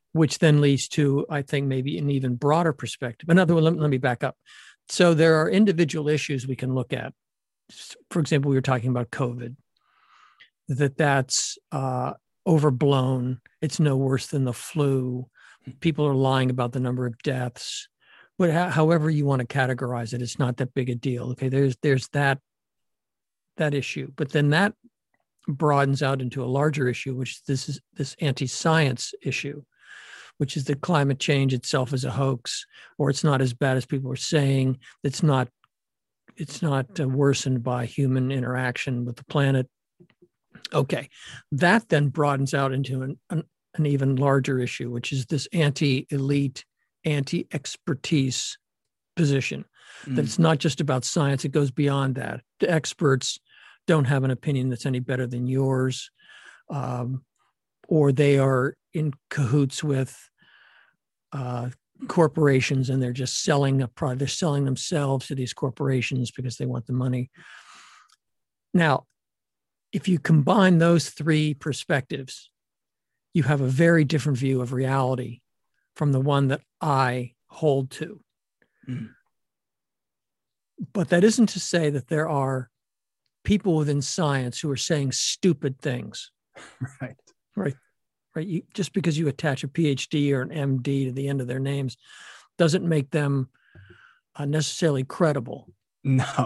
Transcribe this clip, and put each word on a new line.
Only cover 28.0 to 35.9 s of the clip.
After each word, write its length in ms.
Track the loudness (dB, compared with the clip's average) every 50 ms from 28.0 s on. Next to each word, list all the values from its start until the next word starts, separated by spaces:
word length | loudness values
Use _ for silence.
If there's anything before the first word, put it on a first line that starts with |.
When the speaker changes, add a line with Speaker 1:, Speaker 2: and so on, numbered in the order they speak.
| -8 -8 -6 -4
Speaker 1:
anti-science 920 | -2 -2 -2 -2 -4 -6 -4 -2 0 2 4 4 4 2 0 -4 -8 -10 -12 -8 -6
issue, 400 | -6 -6 -6 -6 -10 -12 -14 -16 _ _ _ _ -20 -20 -20 -20 -20 -20 -20 -20 -14 _
which 180 | -6 -4 -4 -4
is 100 | -4 -4
that 160 | -2 -4 -2
climate 360 | 0 0 2 2 2 2 0 0
change 340 | 0 0 2 2 2 2 0
itself 360 | -2 -2 -2 -2 0 0 -2
is 140 | -2 -4 -4
a 60 | -4
hoax, 560 | -2 0 0 0 -2 -4 -6 -10 -10 -10 -12 -16 -20 -20 -20 -12 _ -2
or 100 | -2 -2
it's 140 | 0 2 2
not 180 | 2 4 2
as 120 | 2 0 0
bad 220 | 0 0 2 2
as 100 | 0 -2
people 260 | -2 -4 -6 -4 -6
are 40 | -8
saying. 640 | -8 -4 0 2 2 2 4 2 2 2 0 -2 -4 -8 -18 -10 _ -6
It's 200 | -4 -2 2 2
not, 260 | 2 4 2 0 -2 _ _ _ _ _ _ _ _